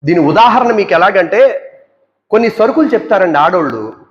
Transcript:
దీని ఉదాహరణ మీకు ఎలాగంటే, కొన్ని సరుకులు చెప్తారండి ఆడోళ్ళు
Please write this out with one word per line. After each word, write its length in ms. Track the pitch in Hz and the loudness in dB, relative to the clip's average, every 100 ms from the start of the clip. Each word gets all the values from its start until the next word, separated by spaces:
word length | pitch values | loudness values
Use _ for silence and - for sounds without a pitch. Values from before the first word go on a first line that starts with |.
దీని 160 | 143 175 | -2 0
ఉదాహరణ 520 | 147 170 233 233 240 | 0 2 2 2 0
మీకు 220 | 220 196 | -2 0
ఎలాగంటే, 480 | 170 190 196 170 202 269 214 - - _ _ _ _ _ | 0 2 0 -2 2 2 0 -12 -20 _ _ _ _ _
కొన్ని 200 | 214 233 | -2 -2
సరుకులు 380 | - 220 320 294 | 0 0 2 0
చెప్తారండి 520 | 233 - 202 185 147 | -2 -2 0 0 2
ఆడోళ్ళు 680 | 156 180 151 120 107 - _ | 0 0 -4 -6 -12 -16 _